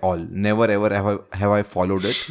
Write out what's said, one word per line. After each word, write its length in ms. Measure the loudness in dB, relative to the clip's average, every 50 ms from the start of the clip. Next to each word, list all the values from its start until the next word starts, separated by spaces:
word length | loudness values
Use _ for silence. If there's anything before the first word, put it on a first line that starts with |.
| -2
all. 140 | -2 -2
Never 480 | -2 -6 -8 -4 -2 0 2 2 2 2 2
ever 200 | 2 2 2 0 0
have 140 | 0 0
I, 300 | -2 -2 -4 -6 -10 -6
have 140 | 0 2 2
I 120 | 2 2 0
followed 400 | -2 -2 -2 0 0 0 0 0
it. 160 | -2 -2 -2 -4 -6